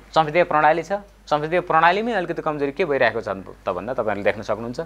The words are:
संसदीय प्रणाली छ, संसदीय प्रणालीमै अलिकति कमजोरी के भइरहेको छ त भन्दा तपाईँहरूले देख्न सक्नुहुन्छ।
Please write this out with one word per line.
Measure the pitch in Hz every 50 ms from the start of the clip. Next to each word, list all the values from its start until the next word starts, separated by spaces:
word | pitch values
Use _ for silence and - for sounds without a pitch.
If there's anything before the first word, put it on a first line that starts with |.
| - - -
संसदीय | 160 160 147 151 175 170
प्रणाली | 170 160 151 151 151 160 170 160
छ, | 170 196 202 202 - - _ - -
संसदीय | 151 151 151 160 170 175
प्रणालीमै | 170 175 156 160 165 170 185 202 220 240 226
अलिकति | 190 175 165 170 160
कमजोरी | 151 156 151 147 143 139
के | 139 - 190
भइरहेको | 151 143 131 123 113 110 117
छ | 98 104
त | 95 95 95 101 95 - - 104
भन्दा | 92 87 95 117 135
तपाईँहरूले | 139 110 107 101 101 98
देख्न | 101 95 107
सक्नुहुन्छ। | 101 - 107 107 117 120 123 160 160